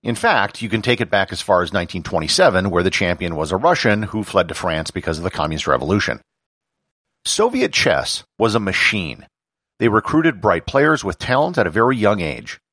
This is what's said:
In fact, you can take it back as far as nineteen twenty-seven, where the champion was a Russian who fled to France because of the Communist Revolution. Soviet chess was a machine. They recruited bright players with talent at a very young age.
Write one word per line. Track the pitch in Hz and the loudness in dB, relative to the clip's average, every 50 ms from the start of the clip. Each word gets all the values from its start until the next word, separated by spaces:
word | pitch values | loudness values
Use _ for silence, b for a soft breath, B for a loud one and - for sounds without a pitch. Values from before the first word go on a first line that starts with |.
| _ | _
In | 175 117 | -4 -4
fact, | - - 240 185 120 98 104 - - | -2 0 2 2 2 2 0 -4 -8
you | 113 107 | -6 -2
can | 101 110 | -2 -2
take | 101 120 123 - | 2 0 0 0
it | 117 - | 0 0
back | - 101 95 - - | 2 2 2 0 -4
as | - | -10
far | - - 98 90 90 | 0 2 2 2 2
as | 85 101 | 0 -2
nineteen | 98 87 - - 92 80 | -4 -4 -4 -6 -8 -8
twenty-seven, | - - 85 78 - - - 185 151 98 92 95 101 | -4 -4 -4 -2 -2 2 4 4 4 4 2 0 2
where | 87 87 90 | 0 2 0
the | 95 | 2
champion | - - 98 87 - - 92 85 82 | 0 0 0 0 -2 -2 -4 -6 -4
was | 76 78 78 | -4 -4 -2
a | 92 | -2
Russian | 92 127 170 175 - - 113 104 104 110 | 0 2 2 0 2 2 0 0 0 -2
who | 95 - 110 107 | -6 -6 -6 -6
fled | - - 98 87 | 0 0 0 0
to | 82 82 | 0 -4
France | - - 90 80 78 80 - | -6 -4 -4 -2 -2 -4 -4
because | - 95 - - 80 | -8 -6 -4 -4 -6
of | 78 85 | -4 -4
the | 90 | -6
Communist | - - 76 78 80 76 - | -4 -2 -4 -2 -4 -4 0
Revolution. | 78 69 62 64 76 95 104 - - 60 53 _ _ _ _ _ _ _ _ _ _ _ _ _ _ _ _ _ _ _ _ _ | 0 0 0 0 0 0 0 0 -2 -6 -8 _ _ _ _ _ _ _ _ _ _ _ _ _ _ _ _ _ _ _ _ _
Soviet | - - - 214 247 240 254 254 202 - | -6 0 0 0 0 2 0 -2 0 0
chess | - - - 87 71 65 - - - - _ _ _ | 0 2 2 2 2 0 -4 -6 -8 -10 _ _ _
was | 107 113 104 | 0 2 2
a | 113 | 0
machine. | 104 95 92 - - - - 104 90 76 60 - - _ _ _ _ _ _ _ _ _ _ _ | -2 -2 -2 0 0 0 0 -2 -6 -6 -10 -14 -18 _ _ _ _ _ _ _ _ _ _ _
They | 117 117 | 0 2
recruited | 104 110 - - - 156 160 165 127 95 | 2 2 0 2 0 2 2 2 0 2
bright | 107 107 90 85 - | 2 2 2 2 -2
players | - - 135 143 156 156 139 - | -2 0 2 2 2 2 0 -2
with | 98 87 _ | -6 -6 _
talent | - - 127 131 151 185 175 | -4 0 0 0 0 0 0
at | 143 107 | 0 0
a | 87 | 0
very | 78 107 113 123 131 | 2 2 2 2 2
young | 120 104 101 107 98 | 2 2 2 2 2
age. | 85 78 65 58 - - - - _ _ | -2 -4 -6 -8 -12 -16 -18 -18 _ _